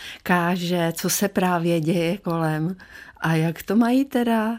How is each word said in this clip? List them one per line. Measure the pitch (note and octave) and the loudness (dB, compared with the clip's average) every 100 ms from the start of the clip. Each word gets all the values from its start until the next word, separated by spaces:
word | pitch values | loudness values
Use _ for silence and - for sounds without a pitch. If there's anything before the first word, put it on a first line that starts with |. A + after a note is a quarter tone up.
| - - | -16 -8
káže, | - F3+ F3 F#3 F3 F3+ E3 E3+ | 0 0 2 -2 -2 0 0 0
co | F#3 | -2
se | - G3+ | 0 0
právě | G3+ F3+ F3 E3+ E3+ | 0 0 2 2 0
děje | D#3 F3+ E3 G3 | 2 0 0 -2
kolem. | - E3 D#3+ D#3 D#3+ F#3 - - - - | -2 -2 0 0 -2 -6 -12 -20 -20 -6
A | D#3+ | -2
jak | D#3+ D#3+ D#3+ | 0 0 -2
to | - G3+ | -2 2
mají | A#3 B3+ | 4 2
teda | C#4 B3 A#3+ A3+ A3 | 2 0 0 0 0